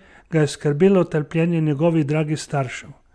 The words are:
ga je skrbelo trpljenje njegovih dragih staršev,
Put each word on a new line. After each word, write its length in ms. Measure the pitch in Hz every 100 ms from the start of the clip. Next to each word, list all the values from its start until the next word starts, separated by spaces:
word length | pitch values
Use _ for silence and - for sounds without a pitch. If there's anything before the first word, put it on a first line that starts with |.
| - - -
ga 100 | 160
je 80 | 147
skrbelo 560 | - 151 143 190 190
trpljenje 580 | 170 160 151 165 170 170
njegovih 440 | 156 143 170 165 139
dragih 340 | 151 151 151
staršev, 500 | - 143 127 - - - _